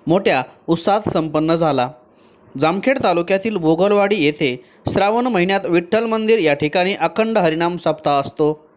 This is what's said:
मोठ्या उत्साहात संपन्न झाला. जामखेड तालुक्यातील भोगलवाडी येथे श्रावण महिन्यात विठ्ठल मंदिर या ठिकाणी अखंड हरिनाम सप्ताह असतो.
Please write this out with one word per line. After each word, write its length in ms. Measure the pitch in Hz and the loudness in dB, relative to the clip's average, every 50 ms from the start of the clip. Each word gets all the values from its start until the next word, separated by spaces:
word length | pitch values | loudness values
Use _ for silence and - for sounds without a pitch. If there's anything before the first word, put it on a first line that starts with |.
| - | -2
मोठ्या 360 | 143 160 202 202 214 165 131 123 - - _ - | 0 0 2 2 2 0 0 -2 -4 -12 _ -4
उत्साहात 340 | - 170 165 - - 196 220 214 160 - | -4 -2 -2 0 0 0 0 0 -2 -2
संपन्न 420 | 180 160 156 147 156 156 160 165 | -2 -4 -2 -2 -2 0 0 0
झाला. 360 | 165 170 156 139 127 123 131 139 - _ _ _ _ _ _ _ _ _ - - 135 | 0 0 0 0 0 -2 -4 -4 -14 _ _ _ _ _ _ _ _ _ -14 -6 -2
जामखेड 400 | 143 160 175 196 - 254 277 269 - | 0 0 0 0 0 -2 -2 0 0
तालुक्यातील 540 | 196 175 170 170 - 196 190 190 226 214 | 0 0 0 0 0 -2 -2 -2 -2 -4
भोगलवाडी 600 | 190 160 156 165 160 185 202 202 202 196 202 185 | -2 0 2 2 2 2 2 4 2 2 2 2
येथे 480 | 185 147 147 147 - 160 135 123 127 - _ _ _ - - - | 2 2 0 0 0 -2 -2 -2 -4 -10 _ _ _ -8 -4 0
श्रावण 340 | - 190 202 220 240 247 | 0 0 2 2 0 0
महिन्यात 400 | 254 226 185 175 190 196 190 185 | 0 0 0 0 2 0 -2 0
विठ्ठल 380 | - 170 175 170 - - 220 233 | 0 0 0 0 0 -2 0 0
मंदिर 340 | 226 220 220 220 214 226 226 | 0 -2 -2 0 2 2 2
या 160 | 170 151 143 | 4 2 0
ठिकाणी 400 | 143 151 151 - 185 180 190 202 | 0 -2 -2 0 0 0 0 -2
अखंड 440 | - 156 165 - - 220 220 226 214 | -2 -2 -4 0 -2 -2 0 0 0
हरिनाम 380 | 180 160 156 160 170 175 175 | 0 0 0 0 -2 -2 -4
सप्ताह 440 | 170 - 165 151 156 - 151 143 139 | -2 -4 -4 -4 -2 -2 0 0 0
असतो. 460 | 139 - - - 156 151 151 151 - _ _ | -2 -4 -2 -2 0 0 0 -4 -8 _ _